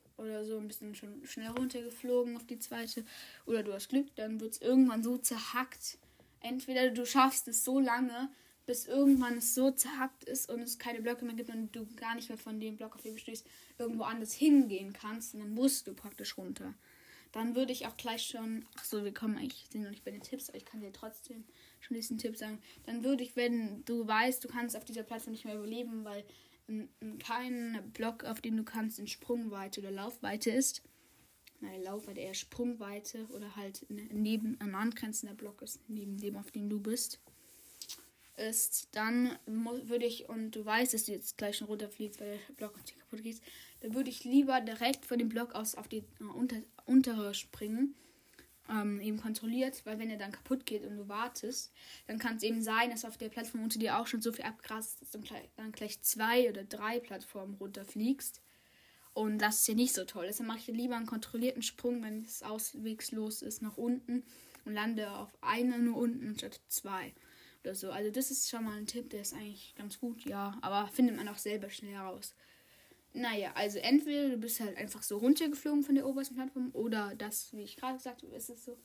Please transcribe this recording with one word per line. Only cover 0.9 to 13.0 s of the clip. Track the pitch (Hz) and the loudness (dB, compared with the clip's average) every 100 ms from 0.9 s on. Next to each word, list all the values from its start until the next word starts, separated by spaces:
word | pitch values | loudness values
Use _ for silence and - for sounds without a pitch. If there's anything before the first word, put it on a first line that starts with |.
| 208 | -10
schon | 208 208 - | -12 -12 -10
schnell | 226 226 | -8 -4
runtergeflogen | 247 254 247 233 233 247 247 240 233 | -2 -2 -2 -8 -6 2 4 4 -2
auf | 233 | -8
die | 233 | -10
zweite, | - 233 226 240 220 - - - - | -6 -6 -4 -6 -8 -12 -16 -10 0
oder | 226 | 0
du | 208 | 0
hast | 196 - | -4 2
Glück, | 269 277 - | 2 2 -2
dann | 214 220 | -4 -4
wird's | 220 - | -4 0
irgendwann | 240 262 254 226 | 8 10 10 8
so | 233 247 | 2 2
zerhackt. | - 233 - 247 262 - - - - - - - | 2 0 -2 -2 -2 -6 -10 -10 -16 -20 -20 -10
Entweder | 233 254 - 254 254 | -6 -4 0 4 4
du | 226 240 | 4 4
schaffst | 269 269 - - | 8 8 6 2
es | 226 | 2
so | 262 269 | 4 6
lange, | 254 240 254 240 277 - - - - | 6 4 2 0 -6 -6 -20 -8 -4
bis | 240 - | -4 2
irgendwann | 269 277 262 247 240 | 8 10 10 8 2
es | 233 262 | 2 6
so | 269 | 6
zerhackt | 262 247 277 262 - | 6 2 0 -2 -4
ist | - 269 - | -6 -4 -2
und | 240 | -4
es | 240 - | -4 -4
keine | 240 233 | -4 -2
Blöcke | 233 240 240 | -2 0 -2
mehr | 226 | -4
gibt | 233 | -4
und | 226 220 233 | -4 -4 -6
du | 220 233 | -10 -6
gar | 226 240 | -4 -4
nicht | 233 | -4
mehr | 220 | -8
von | 220 214 | -6 -4
dem | 220 214 | -4 -6
Block, | 220 | -10
auf | - | -10